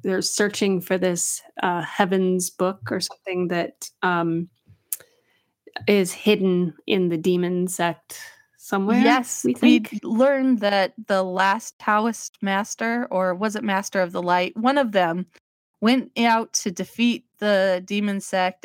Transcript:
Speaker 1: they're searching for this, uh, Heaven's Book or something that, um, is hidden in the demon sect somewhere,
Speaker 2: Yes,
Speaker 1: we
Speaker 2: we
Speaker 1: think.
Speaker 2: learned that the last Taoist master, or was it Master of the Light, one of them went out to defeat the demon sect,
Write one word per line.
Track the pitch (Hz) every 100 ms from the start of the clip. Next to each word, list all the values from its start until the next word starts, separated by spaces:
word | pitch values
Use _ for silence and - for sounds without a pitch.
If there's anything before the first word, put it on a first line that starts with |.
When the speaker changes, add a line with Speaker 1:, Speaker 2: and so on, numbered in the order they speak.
Speaker 1:
they're | 190 190
searching | 185 - 208 202 196 190
for | 180 185
this, | 185 175 - - - -
uh, | 185 175
Heaven's | 160 - 196 190 185 185 180
Book | - 185 196 -
or | 208
something | - - - 180 180
that, | 175 - - - -
um, | 185 175 170 165 175 _ _ _ _ - - _ _ _ _ _ - - -
is | 208 180
hidden | - - 208 190 180 180 - -
in | 196 175
the | 170
demon | 175 175 180 180 180
sect | - 170 165 _ - - - _ _
somewhere, | - 196 196 240
Speaker 2:
Yes, | 226 254 247 -
Speaker 1:
we | 247
Speaker 2:
we | 247 240 247
Speaker 1:
think. | 214 214
Speaker 2:
learned | - 220 269 277 262 240
that | 202 202 185 - 220
the | 196
last | 185 185 190 208 - -
Taoist | - 214 226 220 - -
master, | 196 196 214 - 226 233 240
or | 185 185
was | 180 214 208
it |
Master | 220 190 202 202
of | 180
the | 180
Light, | 175 180 220 -
one | 233 285
of | 247
them | 202 175 170 185 _ _ _ _ _
went | 208 262 - -
out | 233 226 226
to | - -
defeat | 180 185 - 240 226 - _
the | 208 196 190 180
demon | 185 208 208 196
sect, | - 190 185 -